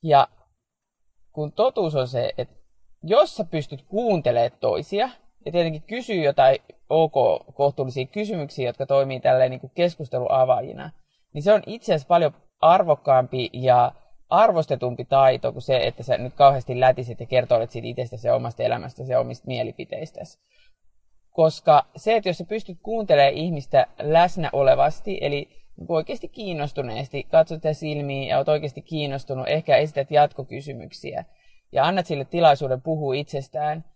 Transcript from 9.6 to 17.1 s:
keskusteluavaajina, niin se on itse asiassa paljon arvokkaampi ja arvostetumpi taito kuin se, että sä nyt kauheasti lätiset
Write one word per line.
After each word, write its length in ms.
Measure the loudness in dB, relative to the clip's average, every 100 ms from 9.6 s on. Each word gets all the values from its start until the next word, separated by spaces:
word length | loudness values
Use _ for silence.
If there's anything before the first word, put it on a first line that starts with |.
| -14
keskusteluavaajina, 1200 | -2 -2 -2 -8 -6 0 2 2 2 -2 -12 -16 -18 _ _ _
niin 100 | -6
se 100 | 2
on 100 | 2 2
itse 260 | -12 -2
asiassa 160 | -2 2
paljon 260 | 2 2 -2 _ _
arvokkaampi 880 | 4 4 4 0 4 2 2 -4 -6
ja 400 | -4 2 4 4 -2 _ -20 _
arvostetumpi 760 | 4 4 2 -2 -2 -4 -6
taito 480 | 0 4 4 4 -4
kuin 100 | -6
se, 140 | -2 0
että 260 | 0 -4
sä 160 | -4 -4
nyt 160 | -4
kauheasti 460 | 6 6 6 -4 0
lätiset 400 | 2 2 -4